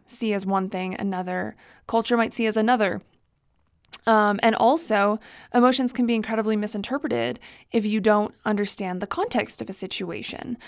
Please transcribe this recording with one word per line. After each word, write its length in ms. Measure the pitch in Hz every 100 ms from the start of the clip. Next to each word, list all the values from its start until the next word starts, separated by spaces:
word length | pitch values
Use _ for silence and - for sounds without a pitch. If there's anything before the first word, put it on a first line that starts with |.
| -
see 260 | - 220
as 140 | 202 190
one 240 | 196 190
thing, 240 | 185 185 -
another 580 | 202 185 185 180 208 - - - -
culture 300 | 226 226 240
might 160 | 226
see 140 | - 220
as 100 | 220
another. 460 | 220 247 202 190 - _ _ _ _ _ _ _ - - -
Um, 340 | 220 208 202
and 120 | 226
also, 640 | 220 226 320 - 214 202 220 - - -
emotions 400 | 240 247 254 247
can 140 | - 240
be 80 |
incredibly 420 | 226 214 226 214 214
misinterpreted 840 | 208 208 202 269 269 240 120 - - - _
if 140 | 226
you 160 | 208 214
don't 340 | 214 208 208 - 220
understand 560 | 208 202 - 190 180
the 40 | 202
context 540 | - 440 233 208 -
of 80 | 220
a 60 |
situation. 800 | 190 190 - 180 - - - - 240